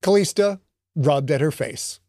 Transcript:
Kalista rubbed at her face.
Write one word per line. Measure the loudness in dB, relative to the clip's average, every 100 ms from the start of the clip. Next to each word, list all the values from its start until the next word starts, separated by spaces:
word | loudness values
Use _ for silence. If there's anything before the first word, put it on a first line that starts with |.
Kalista | 4 2 2 2 0 0 _ _ _ -2
rubbed | 2 2 0
at | 0
her | 0
face. | -2 -6 -8 -12 -14